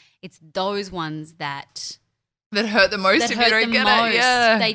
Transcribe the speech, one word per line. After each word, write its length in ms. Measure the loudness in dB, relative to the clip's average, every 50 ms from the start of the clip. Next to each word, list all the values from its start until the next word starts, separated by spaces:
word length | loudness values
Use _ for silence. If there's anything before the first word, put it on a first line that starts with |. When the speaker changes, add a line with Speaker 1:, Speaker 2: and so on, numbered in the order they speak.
| _ _ _ _
Speaker 1:
It's 160 | -20 -18 -18 -20 _ -10
those 380 | -6 -6 -4 -4 -4 -6 -8 -8
ones 440 | -8 -8 -8 -8 -8 -10 -12 -14 -14
that 640 | -10 -10 -10 -10 -10 -14 _ -14 -14 -14 -14 -14 -16 _ _ _ _ _ _ _ _ _ -8
Speaker 2:
That 140 | -4 -4 -2
hurt 240 | 0 2 2 2 2
the 80 | 0 0
most 220 | 2 2 2 4
Speaker 1:
that 100 | 2 0
Speaker 2:
if 40 | 0 0
Speaker 1:
hurt 60 | 2
Speaker 2:
you 40 | 2
don't 160 | 2 2 0 0
Speaker 1:
the 20 |
Speaker 2:
get 120 | 0 0 2
Speaker 1:
most. 260 | 2 2 2 2 2
Speaker 2:
it. 20 | 2
Yeah. 420 | 2 4 4 4 4 4 4 2 2
Speaker 1:
They 160 | 0 -2 -2